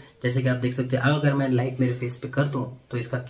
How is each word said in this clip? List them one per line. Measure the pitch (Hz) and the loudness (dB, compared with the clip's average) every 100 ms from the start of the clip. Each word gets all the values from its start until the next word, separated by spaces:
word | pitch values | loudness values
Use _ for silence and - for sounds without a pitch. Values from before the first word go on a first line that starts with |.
| - - | -14 -6
जैसे | 123 127 | -2 0
कि | 127 | 0
आप | 123 | 0
देख | 123 | 0
सकते | 127 127 131 | -2 -2 0
हैं, | |
अगर | 131 151 143 | 2 4 4
मैं | 139 135 | 2 2
light | 127 131 - | 2 2 0
मेरे | 127 | 0
face | 123 123 - | 0 -6 -6
पे | 131 | -4
कर | 139 143 | 0 0
दूँ | 139 127 - - | 0 -4 -8 -8
तो | 123 | -6
इसका | 117 123 - | -4 -6 0